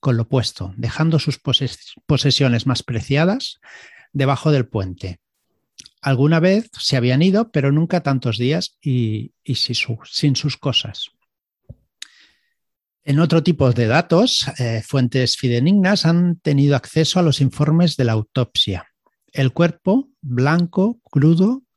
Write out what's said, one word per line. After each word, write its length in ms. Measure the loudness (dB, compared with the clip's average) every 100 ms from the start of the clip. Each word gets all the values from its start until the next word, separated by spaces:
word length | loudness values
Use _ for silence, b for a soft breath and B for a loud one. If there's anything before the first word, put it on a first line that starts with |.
con 160 | -2 -2
lo 100 | 0
puesto, 460 | -2 -2 -6 -12 -8
dejando 400 | -8 -2 0 0
sus 220 | -2 -6
poses-, 520 | -2 -2 -4 -10 -20 -10 -2
posesiones 600 | 0 2 2 2 2 -2
más 160 | -4
preciadas 760 | -4 -8 -2 0 0 -2 -6 -16 B B B B B
debajo 400 | -2 -2 0 0
del 160 | 0 0
puente. 520 | -6 -6 -8 -12 -14 _ _ _ _ _ -20 -20 _
Alguna 380 | -2 2 2 4
vez 300 | 2 2 -2 -8
se 160 | -2 0
habían 240 | 2 2
ido, 260 | 2 2 0
pero 220 | -2 0
nunca 320 | 0 0 -2
tantos 340 | -2 -2 -2 -2
días 400 | -2 -4 -6 _
y, 500 | -4 -2 -2 -4 -10 _
y 120 | -8 -6
sin 180 | -4
su-, 240 | -4 -6 -8
sin 320 | -10 -2 0 0
sus 220 | -4 -4
cosas. 520 | -4 -4 -6 -10 -16 _ _ _ _ _ -20 -20 _ _ B B B B B B _ _ _ _
En 160 | -2 2
otro 220 | 2 2
tipo 280 | 2 2 2
de 160 | 2 2
datos, 580 | 2 4 2 2 0 -4 -6
eh, 240 | -4 -4 -2
fuentes 520 | -2 0 0 -2 -2
fidedignas 680 | -2 0 2 2 2 2 2
han 320 | 2 2 0
tenido 380 | 0 2 2 2
acceso 440 | 0 -2 0 2
a 40 |
los 160 | 2 2
informes 560 | 0 0 0 2 2 0
de 60 |
la 100 | 0
autopsia. 760 | 0 -2 -4 -4 -4 -4 -6 -10 _ _ _ _
El 220 | -2 -2
cuerpo, 560 | 0 -2 -2 -2 -2 -2 _
blanco, 800 | -6 -2 0 0 -2 0 -2 -4 _
crudo, 520 | 2 4 4 2 0 -8